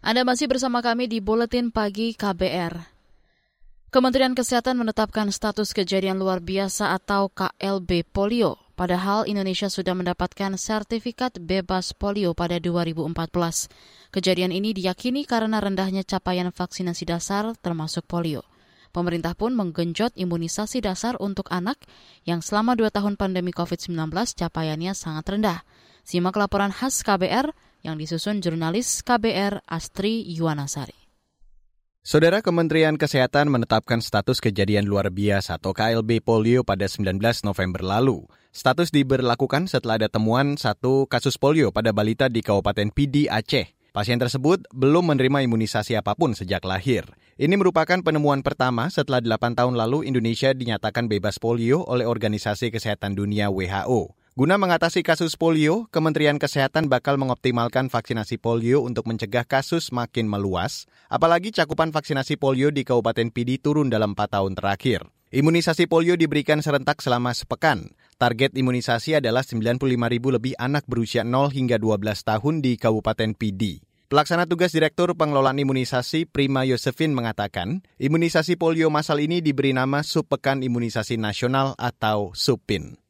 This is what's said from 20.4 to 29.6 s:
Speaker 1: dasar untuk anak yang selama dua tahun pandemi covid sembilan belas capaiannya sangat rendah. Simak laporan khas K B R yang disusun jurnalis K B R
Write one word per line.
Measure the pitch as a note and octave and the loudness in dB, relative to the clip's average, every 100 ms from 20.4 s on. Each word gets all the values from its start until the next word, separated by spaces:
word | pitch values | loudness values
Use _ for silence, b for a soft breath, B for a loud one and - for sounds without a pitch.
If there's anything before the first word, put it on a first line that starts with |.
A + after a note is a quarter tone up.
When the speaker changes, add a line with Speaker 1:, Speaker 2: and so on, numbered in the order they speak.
| E3 - G#3+ B3+ | -4 -6 -4 -4
Speaker 1:
dasar | G#3+ F#3 A3+ B3 | -4 -4 -4 -4
untuk | G3+ G3 - | -6 -6 -6
anak | F3+ F#3 C#4 - b b b - | -4 -4 -8 -12 b b b -4
yang | E3+ | -4
selama | - G#3 A3+ B3 | -2 0 0 2
dua | A3 | 2
tahun | G#3 G3+ G3+ | 2 -2 -2
pandemi | G3 F#3 F3+ F3 | -2 -2 -2 -4
covid | E3+ F3 | -4 -4
sembilan | - E3+ D#3+ | -4 -4 -4
belas | E3 A#3+ - | -2 -4 -4
capaiannya | E3+ - D#3+ D#3 F3 | -4 -2 -4 -4 -6
sangat | F#3+ F3 D#3 D#3 | -6 -8 -8 -4
rendah. | G3+ A3 E3+ - b b b | -2 -2 -2 -10 b b b
Simak | - F3 F3+ G3 | -4 -2 0 0
laporan | G3+ G3+ G3+ F#3+ | 0 0 -2 -2
khas | C4 - - | -4 -2 0
K | G3 | 0
B | F#3 | 2
R | A3 D4 - b b | 0 -2 -6 b b
yang | - D#3 | -10 -10
disusun | D#3 E3 G3+ G#3 | -6 -6 -4 -2
jurnalis | F3 E3 D#3+ F#3+ A#3+ - | -2 -2 -2 -2 -2 -6
K | - A#3+ | 0 0
B | A3 F#3 | 2 0
R | G3+ G3+ | -2 -4